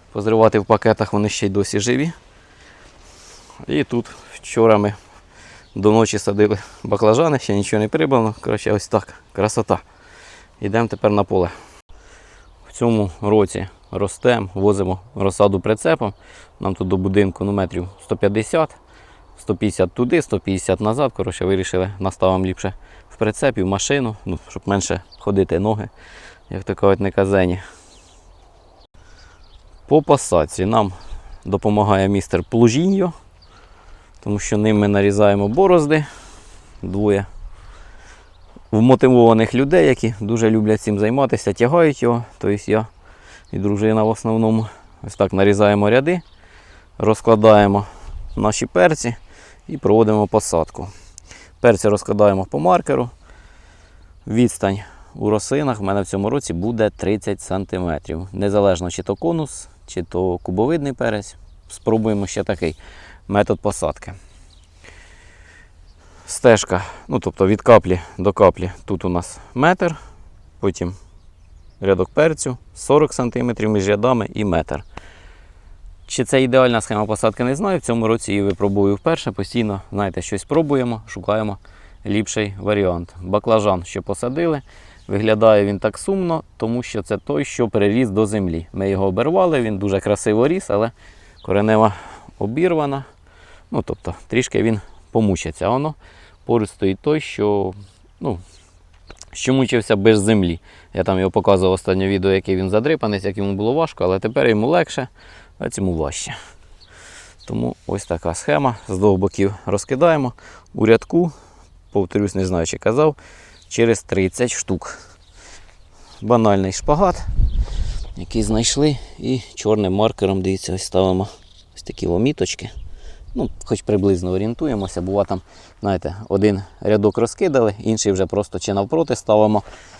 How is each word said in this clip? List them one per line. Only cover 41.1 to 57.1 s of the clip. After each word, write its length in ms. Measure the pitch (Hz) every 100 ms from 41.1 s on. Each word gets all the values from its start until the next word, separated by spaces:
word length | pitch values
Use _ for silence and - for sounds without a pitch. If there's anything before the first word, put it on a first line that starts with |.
| 131 135 - -
тягають 500 | 98 117 175 160 135
його, 220 | 120 117 117 -
тобто 320 | 101 104 -
я 160 | 107 110 - - - - - -
і 60 | 104
дружина 440 | 101 101 110 110
в 60 | 107
основному. 580 | 110 117 110 113 110 110 - - -
Ось 120 | 110
так 180 | - 98
нарізаємо 580 | 95 101 101 104 101 104
ряди, 300 | 120 143 180 - - - - - - - -
розкладаємо 880 | 104 107 - 110 110 104 101 98 101 - - - - -
наші 300 | 104 - -
перці 500 | 175 180 156 120 120 - - - - -
і 80 | -
проводимо 500 | 98 107 107 107 104
посадку. 640 | 110 - 85 80 - 101 - - - - - - -
Перці 280 | 120 101 107
розкладаємо 560 | 101 - 104 104 95
по 140 | 95 143
маркеру. 520 | 170 180 - 131 120 - - - - - - - - - - - -
Відстань 540 | 110 120 - 95 98 - - -
у 160 | - 104
росинах 480 | 107 - 139 143 107
в 40 |
мене 200 | 98 101
в 40 | 92
цьому 240 | 98 101
році 220 | 139 -
буде 380 | 85 104 113 104
тридцять 500 | - 90